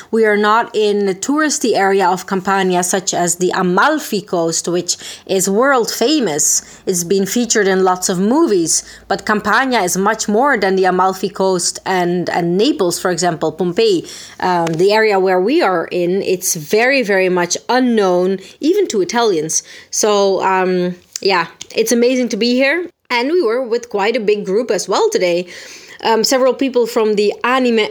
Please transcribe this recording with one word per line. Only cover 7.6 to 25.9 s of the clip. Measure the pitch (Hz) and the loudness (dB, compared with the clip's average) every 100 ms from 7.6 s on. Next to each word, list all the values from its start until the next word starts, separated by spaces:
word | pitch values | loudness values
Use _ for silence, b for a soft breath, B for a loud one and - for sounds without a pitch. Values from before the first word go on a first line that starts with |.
| 196 | 2
in | 190 | 2
lots | 185 180 - | 2 0 -2
of | 180 | 0
movies, | 202 285 330 190 160 - B B - | 2 2 2 2 0 -2 B B -6
but | 196 - | -4 -2
Campania | 208 208 220 269 240 | -2 0 0 2 0
is | 180 180 | 0 0
much | 202 220 - | 0 -2 -2
more | 208 285 240 | 0 2 2
than | 190 190 | 0 2
the | 185 | 2
Amalfi | 180 190 190 196 | 2 0 0 -6
Coast | - 190 185 - - 185 | -2 0 0 -2 -6 -4
and, | 185 175 180 160 | -2 0 -2 -2
and | - 170 180 | -2 0 0
Naples, | 262 311 175 165 | 0 0 -2 -2
for | 190 | -2
example, | 175 180 160 160 | -2 -2 -2 -4
Pompeii. | 156 175 175 226 175 B B B B | -2 -2 0 2 0 B B B B
Um, | 185 175 170 | -2 0 0
the | 165 190 | 0 2
area | 220 214 196 | 4 2 2
where | 185 180 | 2 2
we | 196 330 | 2 2
are | 220 175 - | 2 0 -2
in, | 175 175 196 | -2 -2 0
it's | - 185 - 170 | -2 -2 -4 -6
very, | 147 214 254 277 | 0 2 2 2
very | 202 196 185 | 2 2 2
much | 180 175 - - | 2 0 -4 0
unknown, | 247 254 220 190 180 185 190 B B | 2 2 2 2 2 0 -2 B B
even | 294 403 370 | 0 2 0
to | 214 | 0
Italians. | 175 233 226 165 156 - B B B | 0 0 0 0 -2 -6 B B B
So, | - 214 202 196 190 | -2 0 2 2 0
um, | 190 190 185 185 180 175 _ - | 0 0 2 0 -2 -6 _ -6
yeah, | 196 185 165 - - - | 0 0 -2 -8 -6 -2
it's | 226 | 0
amazing | 233 240 254 240 | 2 2 2 0
to | 214 | 0
be | 240 | 0
here. | 247 269 339 339 - - | 2 2 0 -4 -12 -6
And | 240 262 | -4 0
we | 359 | 0
were | 233 240 247 | 0 -2 -2
with | 240 226 | -4 -4
quite | 208 202 240 | -2 0 0
a | |
big | 202 208 | 0 0
group | 185 202 247 | 0 -2 0
as | 190 - | -2 -2
well | 226 453 | 0 2
today. | 220 180 175 180 B B B B | 2 0 0 -4 B B B B